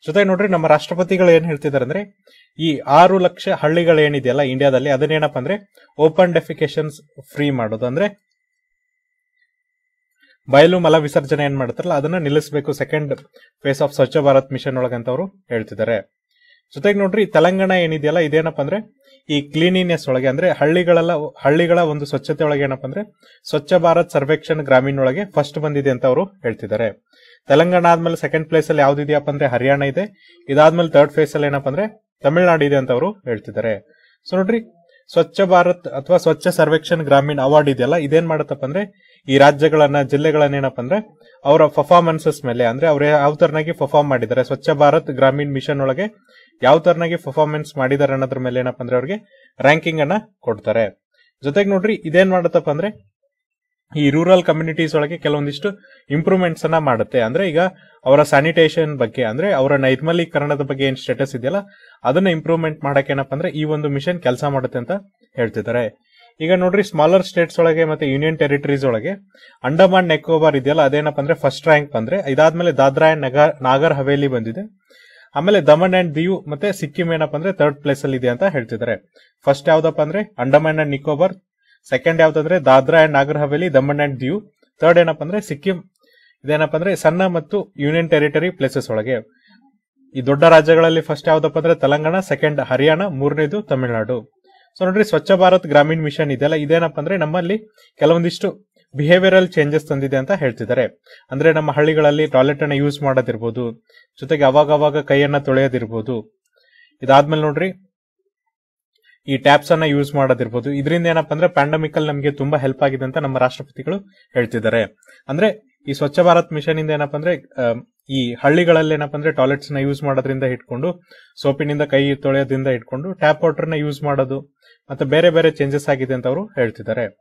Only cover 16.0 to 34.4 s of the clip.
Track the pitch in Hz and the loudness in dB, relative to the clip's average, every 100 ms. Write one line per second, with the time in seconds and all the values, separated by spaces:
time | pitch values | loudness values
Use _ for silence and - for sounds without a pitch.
16 | - _ _ _ _ _ _ - 202 202 | -6 _ _ _ _ _ _ -4 -2 0
17 | 196 196 202 160 165 190 190 185 170 156 | 0 0 0 2 2 2 0 0 0 -2
18 | 147 160 156 151 160 156 143 190 220 _ | -2 0 0 0 -2 -4 -4 -4 -8 _
19 | _ _ _ 147 143 151 170 185 180 165 | _ _ _ -4 -4 0 0 2 0 -4
20 | - 127 131 135 180 156 143 170 175 170 | -2 -2 0 0 -2 0 0 2 2 2
21 | 170 165 147 - 135 151 170 170 170 147 | 0 -4 -6 -4 0 2 2 2 2 -2
22 | 143 135 - 151 156 143 139 131 131 135 | -6 -8 -6 -4 -2 -2 -4 -6 -10 -10
23 | 220 _ _ _ - 156 147 185 165 165 | -12 _ _ _ -6 -6 0 2 4 2
24 | 165 156 139 156 - 156 143 131 135 139 | 0 -2 -2 -4 -2 -6 2 2 2 0
25 | 131 143 202 160 143 - 151 143 135 123 | -2 -2 -4 -4 -4 -4 -4 -2 -2 0
26 | 135 127 190 _ 120 107 110 107 113 98 | 0 0 -2 _ -8 -8 -6 -4 -4 -6
27 | _ _ _ _ _ 143 170 180 170 170 | _ _ _ _ _ 2 4 2 4 2
28 | 170 165 147 160 160 160 151 156 135 143 | 0 -4 -4 -6 -2 -2 0 2 2 0
29 | 147 147 143 143 143 120 127 143 139 135 | 0 -2 -2 -4 -2 -2 0 0 -2 -4
30 | 202 _ _ _ - 139 151 170 127 - | -8 _ _ _ -4 4 4 4 0 4
31 | 147 147 147 156 147 139 139 143 214 - | 4 2 -2 0 -2 -2 -4 -4 -6 -8
32 | _ _ 139 160 180 165 147 139 127 123 | _ _ -2 2 2 2 2 0 0 -2
33 | 175 214 - 110 - 104 113 101 _ _ | -2 -6 -8 -8 -6 -6 -4 -6 _ _
34 | _ _ - 185 | _ _ -6 -4